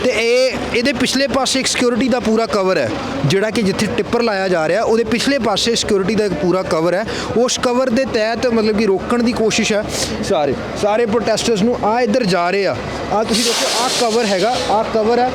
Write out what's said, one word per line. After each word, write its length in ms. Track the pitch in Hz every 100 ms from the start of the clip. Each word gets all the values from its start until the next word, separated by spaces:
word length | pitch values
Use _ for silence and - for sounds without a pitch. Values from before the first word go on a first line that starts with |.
ਤੇ 60 | 247
ਇਹ, 420 | 214 233 247 262 233 247 220
ਇਹਦੇ 180 | 247
ਪਿਛਲੇ 340 | 240 262 262 277
ਪਾਸੇ 320 | 254 254 262
ਇੱਕ 80 | -
ਸਿਕਿਉਰਿਟੀ 420 | - 247 240 262
ਦਾ 100 | 247
ਪੂਰਾ 260 | 220 220 220
ਕਵਰ 320 | 208 190 175
ਹੈ, 120 | 117 - - - 139
ਜਿਹੜਾ 240 | 190 208
ਕਿ 120 | 190
ਜਿੱਥੇ 260 | 196 - 214 -
ਟਿੱਪਰ 260 | 196 240
ਲਾਇਆ 240 | 240 196 190
ਜਾ 200 | 175 156
ਰਿਹਾ, 160 | 185
ਉਹਦੇ 200 | 220 226
ਪਿਛਲੇ 360 | 220 226 - 277
ਪਾਸੇ 360 | 226 196 - 233
ਸਿਕਿਉਰਿਟੀ 400 | - 202 190 214
ਦਾ 100 | 214
ਇੱਕ 80 |
ਪੂਰਾ 300 | 175 180 180
ਕਵਰ 300 | 170 165 165
ਹੈ। 120 | 175 220 - - 214
ਉਸ 220 | 240 -
ਕਵਰ 260 | - 240 262
ਦੇ 160 | 226 233
ਤਹਿਤ, 420 | 226 214 233 254
ਮਤਲਬ 300 | 226 220 214
ਕਿ, 80 | 220
ਰੋਕਣ 380 | 190 - 240
ਦੀ 80 | 240
ਕੋਸ਼ਿਸ਼ 420 | 226 220 - 208
ਹੈ। 100 | 208 208 - - 214 -
ਸਾਰੇ, 240 | 185 143 123 - -
ਸਾਰੇ 240 | 202 220 240
ਪ੍ਰੋਟੈਸਟਰਸ 560 | 233 214 214 - 220
ਨੂੰ, 160 | 226 240
ਆਹ 180 | 202 233
ਇੱਧਰ 220 | 240 254 214
ਜਾ 240 | 180 175
ਰਹੇ 180 | 190 190
ਆ, 80 | 120 - - -
ਆਹ 120 | 202
ਤੁਸੀਂ 200 | 220 226
ਦੇਖੋ, 400 | 240 220 269 220
ਆਹ 60 | 254 -
ਕਵਰ 240 | 240 220 220
ਹੈਗਾ, 320 | 190 208 247 -
ਆਹ 140 | 202 220
ਕਵਰ 260 | 226 214 240
ਹੈ। 120 | 247